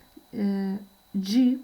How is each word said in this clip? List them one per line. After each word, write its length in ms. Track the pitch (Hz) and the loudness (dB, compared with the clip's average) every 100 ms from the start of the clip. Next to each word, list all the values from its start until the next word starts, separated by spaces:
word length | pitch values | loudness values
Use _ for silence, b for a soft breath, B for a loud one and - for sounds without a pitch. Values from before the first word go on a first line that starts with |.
| B - - | B -20 -14
е, 440 | 220 202 196 196 196 202 _ _ 202 | -4 -2 -2 -2 -6 -10 _ _ -6
G 420 | 190 226 247 254 | 0 4 4 2